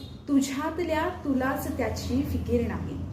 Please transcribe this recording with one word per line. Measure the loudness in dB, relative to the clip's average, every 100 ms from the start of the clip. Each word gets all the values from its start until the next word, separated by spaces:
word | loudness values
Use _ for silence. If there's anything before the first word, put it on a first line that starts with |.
| -10 -10 4
तुझ्यातल्या | 4 4 0 -2 -2 0 2 0 -2
तुलाच | 0 2 2 0 -2 -2
त्याची | -2 -2 0 0
फिकीर | 2 0 2 2 2
नाही. | -2 -4 -6 -6